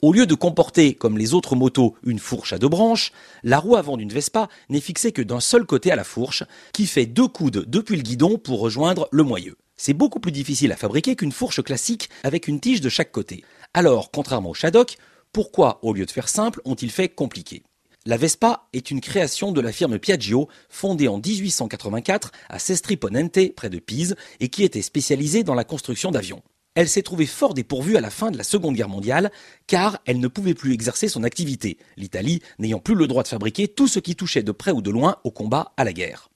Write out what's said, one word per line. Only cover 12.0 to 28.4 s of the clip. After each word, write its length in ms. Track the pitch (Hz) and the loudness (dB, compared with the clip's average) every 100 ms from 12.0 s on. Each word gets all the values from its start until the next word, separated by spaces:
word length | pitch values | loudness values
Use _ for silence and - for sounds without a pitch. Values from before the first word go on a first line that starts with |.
| - - | -6 -6
avec 240 | 139 160 - | -4 -2 -2
une 140 | 147 | -2
tige 220 | 240 254 | 0 2
de 80 | 135 | 0
chaque 200 | - 165 | -2 -2
côté. 320 | - - 92 _ _ - | -4 -8 -12 _ _ -4
Alors, 380 | - 175 120 - | 4 4 4 0
contrairement 380 | - 143 127 92 | -6 -4 -4 -4
au 40 | |
Shadok, 440 | 82 165 185 240 - _ _ _ | -2 4 4 4 0 _ _ _
pourquoi, 480 | 202 208 - 147 - | -4 -4 4 4 4
au 120 | 117 | -2
lieu 100 | 101 | -2
de 60 | 92 | -2
faire 180 | - 120 | -4 -4
simple, 320 | - 220 - - | -2 -2 -4 -8
ont-ils 240 | 127 120 | -6 -6
fait 180 | - 185 | -2 -2
compliqué ? 540 | - 127 - 170 - _ _ _ _ - | -2 -6 -6 -16 -18 _ _ _ _ -2
La 120 | 117 | 0
Vespa 500 | 156 - 226 233 _ | 2 2 2 0 _
est 160 | 127 - | -10 -6
une 100 | 139 | -8
création 500 | - 196 156 - 202 | -4 -2 0 -2 -2
de 120 | 165 | 0
la 100 | 117 | -2
firme 260 | 107 160 107 | 0 0 0
Piaggio, 500 | - 185 101 117 147 - _ | 0 0 2 0 0 -8 _
fondée 400 | - 196 180 139 | -6 -4 2 0
en 80 | 101 | 0
dix-huit 340 | 131 208 190 | -4 -4 -2
cent 180 | - 117 | -4 -4
quatre-vingt-quatre 640 | - 107 107 117 196 - - - | -6 -6 -6 -2 -2 -4 -18 -18
à 80 | - | -10
Sestri 400 | - 185 - 196 | -2 -2 -2 -4
Ponente, 560 | 101 110 165 190 185 - | -2 -2 0 2 2 0
près 140 | 113 | -8
de 80 | 87 | -8
Pise, 360 | - 113 175 190 - - | -8 -4 -4 -6 -10 -8
et 80 | 123 | -6
qui 120 | - | 0
était 200 | 196 110 | 0 0
spécialisée 600 | 95 - 135 135 147 190 | -4 -4 -2 -2 0 0
dans 120 | 196 | 0
la 100 | 123 | -2
construction 460 | - 151 - 120 180 | -2 -8 -8 -6 -2
d'avions. 320 | 165 92 - _ _ _ | -4 -4 -12 _ _ _
Elle 160 | - 170 | 0 2
s'est 100 | - | 2
trouvée 240 | 190 175 | -2 -2
fort 300 | 151 - 277 | -2 0 -2
dépourvue 420 | 147 117 135 147 214 | 0 -4 -4 2 2
à 60 | |
la 80 | 110 | 0
fin 200 | - 220 | -4 -6
de 60 | |
la 80 | 147 | -4